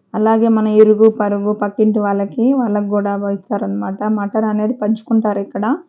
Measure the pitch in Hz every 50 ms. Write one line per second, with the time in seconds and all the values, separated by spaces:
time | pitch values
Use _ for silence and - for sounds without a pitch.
0 | _ _ - - 214 220 220 226 220 226 226 220 214 214 214 214 214 214 214 208
1 | 214 226 214 - 214 208 202 202 202 208 208 208 - 202 196 - 214 220 208 220
2 | 208 202 202 196 202 196 156 - 220 254 269 269 247 220 208 208 208 202 202 208
3 | 202 202 202 202 202 202 202 196 196 - 233 202 196 196 196 202 202 202 190 202
4 | 208 214 220 208 202 202 - 220 220 214 214 208 208 214 240 240 - 208 220 220
5 | - - 233 226 220 214 202 196 196 196 - 202 208 214 269 359 -